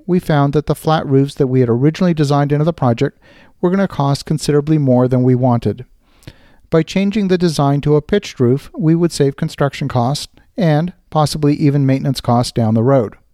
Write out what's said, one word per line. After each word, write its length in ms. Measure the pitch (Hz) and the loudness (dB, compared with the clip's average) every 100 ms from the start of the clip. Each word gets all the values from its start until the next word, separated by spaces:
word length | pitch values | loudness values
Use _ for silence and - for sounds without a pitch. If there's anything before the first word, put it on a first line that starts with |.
| - | -2
we 140 | 180 | -2
found 320 | - 147 143 | 0 0 0
that 140 | 151 - | 0 -2
the 80 | |
flat 320 | 147 160 156 139 | -4 -2 -2 2
roofs 280 | 135 139 | 0 0
that 140 | - 135 | 0 0
we 120 | 131 | 2
had 80 | 120 | 2
originally 460 | 117 147 156 185 | 2 0 0 0
designed 380 | 156 143 143 143 | 0 0 0 0
into 120 | 147 | 0
the 80 | 160 | -2
project 460 | 170 127 117 139 - - - - _ | -2 0 0 -2 -6 -20 -20 -20 _
were 100 | 180 | -2
gonna 180 | 196 190 | 0 -2
cost 380 | - 139 139 - | -2 -2 -2 -4
considerably 500 | 156 - 147 147 156 | -4 0 0 2 0
more 320 | 135 123 127 | 2 2 2
than 140 | 127 | 2
we 120 | 127 | 2
wanted. 500 | 123 127 120 107 101 - _ _ _ - - _ _ - | 2 2 0 -2 -6 -10 _ _ _ -20 -20 _ _ -2
By 140 | 165 | -2
changing 460 | 160 190 202 214 190 | 0 -2 -2 0 0
the 100 | 180 | 0
design 420 | 175 147 139 143 | 0 0 0 0
to 140 | 147 151 | 0 0
a 60 | |
pitched 360 | - 202 - - | 0 -2 -2 -2
roof, 320 | 120 139 - 302 | 0 0 -4 -4
we 180 | 160 | 0
would 180 | 165 175 | 2 0
save 240 | - 139 - | 0 -2 -2
construction 520 | 160 - 143 - 139 | -6 -2 -4 -4 -4
costs 400 | 127 120 147 - _ _ - | -2 -2 -4 -8 _ _ -2
and 340 | 165 151 180 - _ | 0 0 -2 -8 _
possibly 460 | 156 147 156 143 | -2 -2 0 -2
even 320 | 151 151 143 135 | 0 2 2 2
maintenance 340 | 135 143 127 | 0 -2 -4
costs 320 | - 120 120 | 0 0 0
down 220 | 120 113 | -2 0
the 80 | 113 | 2
road. 340 | 123 135 101 - _ | 2 2 0 -6 _